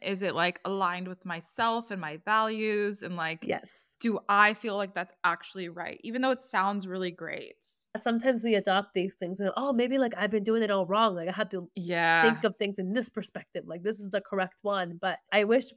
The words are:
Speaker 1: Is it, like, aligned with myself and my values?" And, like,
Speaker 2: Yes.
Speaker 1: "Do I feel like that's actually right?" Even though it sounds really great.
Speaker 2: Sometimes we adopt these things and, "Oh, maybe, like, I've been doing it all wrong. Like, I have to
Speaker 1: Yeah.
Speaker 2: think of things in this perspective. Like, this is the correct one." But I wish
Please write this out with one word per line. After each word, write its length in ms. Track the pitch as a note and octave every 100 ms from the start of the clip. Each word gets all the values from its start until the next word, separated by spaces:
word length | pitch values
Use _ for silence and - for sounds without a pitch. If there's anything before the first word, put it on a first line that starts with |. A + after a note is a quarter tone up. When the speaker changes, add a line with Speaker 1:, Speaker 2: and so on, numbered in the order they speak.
Speaker 1:
Is 200 | - F#3+
it, 120 | F#3+
like, 260 | D3+ F3 F3 -
aligned 420 | G3 F3+ F3+ F#3
with 180 | F3+ F#3
myself 640 | E3+ - - A3+ A#3 A#3
and 80 | F#3+
my 160 | D#3 D#3
values?" 840 | - A3 A3 A3 G#3+ G#3 G#3 G3+
And, 120 | F3 F3
like, 220 | D#3+ E3
Speaker 2:
Yes. 520 | - - - - - _
Speaker 1:
"Do 200 | A#3 G3 -
I 240 | G3+ G#3
feel 220 | G#3 A3+ G3+
like 160 | G3
that's 200 | F#3+ F3+ _
actually 460 | F3 E3+ - F#3+ E3+
right?" 300 | E3+ E3+ -
Even 180 | A3+ A#3+
though 100 | C4
it 100 | B3+
sounds 460 | - G3+ G3 G3+ F#3
really 240 | F#3 F3+
great. 540 | E3+ D#3+ - - - - - _ A3
Speaker 2:
Sometimes 440 | A#3+ A#3 B3+ A#3
we 100 | A3+ G3+
adopt 380 | G3 F#3+ G3+
these 220 | F#3 F#3+ -
things 240 | F3+ F#3+
and, 120 | G3 -
"Oh, 160 | C#4
maybe, 240 | A#3+ B3 C4+
like, 160 | A#3+ F3+
I've 140 | G#3
been 140 | G#3+
doing 180 | G#3 A3+
it 80 | G#3+
all 160 | G3 F3
wrong. 300 | G3+ A3+ F3
Like, 120 | E3+
I 40 |
have 180 | F#3 G3+
to 200 | F#3 E3+ -
Speaker 1:
Yeah. 460 | E3+ E3+ E3 E3
Speaker 2:
think 220 | D#3+ A3+
of 120 | G#3+ -
things 200 | G3+ G3
in 140 | F#3
this 160 | A#3 A#3
perspective. 560 | A3 F3+ - - F3 -
Like, 140 | E3+
this 160 | G3 G#3+
is 100 | G3+
the 100 | G3+
correct 380 | - G3 F#3 -
one." 340 | G#3 G3 F3 E3+
But 220 | F#3+ E3 _
I 140 | G3+ G#3
wish 200 | B3 -